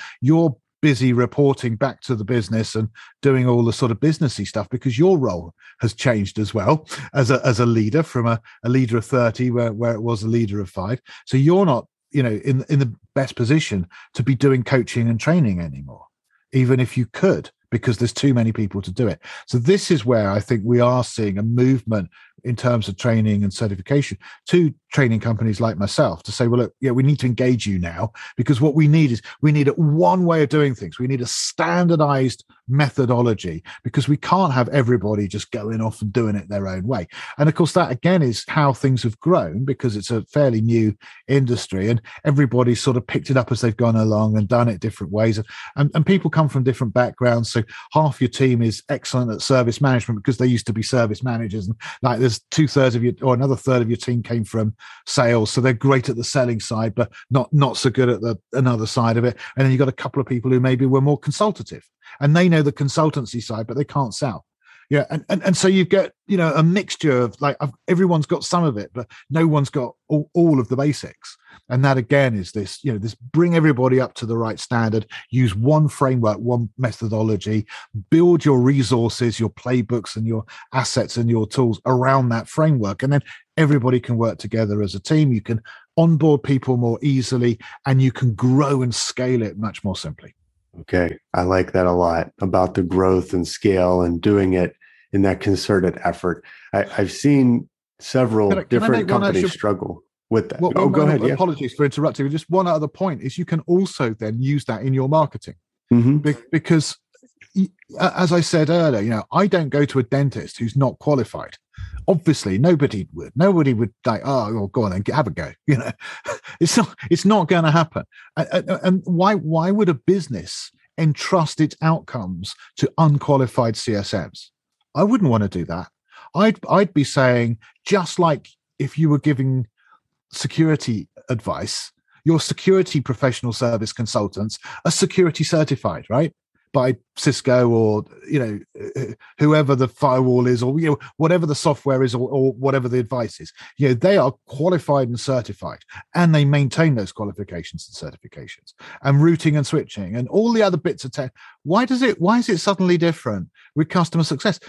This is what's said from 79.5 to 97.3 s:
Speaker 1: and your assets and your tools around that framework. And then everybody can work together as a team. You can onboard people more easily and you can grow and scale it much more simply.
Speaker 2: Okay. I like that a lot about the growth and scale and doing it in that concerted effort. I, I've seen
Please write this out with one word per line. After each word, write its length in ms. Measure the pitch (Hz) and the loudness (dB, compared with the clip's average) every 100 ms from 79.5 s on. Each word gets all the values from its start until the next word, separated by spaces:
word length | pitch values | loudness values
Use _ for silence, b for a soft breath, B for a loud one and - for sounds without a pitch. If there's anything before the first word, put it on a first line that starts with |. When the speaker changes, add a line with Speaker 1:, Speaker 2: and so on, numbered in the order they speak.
| - 123 127 113 120 95 - | -6 -4 -2 -2 -4 -6 -6
Speaker 1:
and 100 | 113 | -4
your 160 | 113 - B B | -4 -6 B B
assets 420 | 131 127 - 104 120 | -4 -2 -2 -2 -2
and 140 | 117 | 0
your 180 | 113 107 | 0 0
tools 320 | - 123 107 - | 0 0 0 0
around 420 | 127 127 135 123 | 2 4 2 2
that 220 | 113 - | -2 -4
framework. 520 | - 156 139 101 101 | 0 2 2 0 -2
And 120 | 135 | 0
then 80 | 143 - B B - | 0 -2 B B 0
everybody 460 | 151 147 120 123 | 2 2 2 0
can 160 | 120 117 | 0 -2
work 220 | 113 85 | -2 -4
together 420 | 104 113 107 104 | -4 -2 0 0
as 120 | 101 | -4
a 60 | 95 | -4
team. 320 | - 156 147 | 0 2 2
You 100 | 113 | 0
can 200 | - 110 - B B - | -2 -6 -8 B B 2
onboard 480 | 165 156 160 143 | 4 4 4 2
people 320 | - 135 - 123 | 2 -2 0 0
more 240 | 120 113 | 0 0
easily 580 | 147 135 117 127 120 117 B B 139 | 0 0 0 0 0 0 B B 0
and 160 | 131 | 2
you 100 | 131 | 2
can 220 | - 127 104 | 2 -2 0
grow 460 | 127 131 143 139 | 2 2 2 0
and 120 | 127 | -2
scale 480 | 113 - - 127 127 | -4 -6 -4 -2 -2
it 160 | 107 85 | -2 -6
much 280 | 107 90 101 | -8 -6 -8
more 100 | 87 | -8
simply. 400 | 78 - 82 _ _ _ _ - | -10 -14 -18 _ _ _ _ -20
Speaker 2:
Okay. 360 | 80 90 85 76 _ | -4 -2 -2 -4 _
I 100 | 90 | -2
like 280 | 90 92 92 | 0 0 0
that 140 | 95 90 | 0 2
a 80 | |
lot 400 | 87 87 82 82 - | 2 2 0 -4 -6
about 320 | 95 92 92 | -2 0 0
the 100 | 92 | -2
growth 480 | 87 92 92 92 87 | -2 0 2 2 0
and 160 | 92 85 | -4 -6
scale 540 | - 107 95 90 90 | -2 0 2 2 2
and 180 | 87 85 | 0 0
doing 340 | 104 101 95 | 2 2 2
it 220 | 92 90 - b b b | 0 -2 -6 b b b
in 100 | 98 | 0
that 180 | 98 92 | 0 0
concerted 580 | - 95 - 101 90 85 87 | -2 -2 0 0 0 -2 -4
effort. 380 | 90 90 85 - B B | -4 -4 -6 -10 B B
I, 120 | 98 98 - | -4 -2 -2
I've 140 | 95 | -4
seen 580 | - 143 | 0 2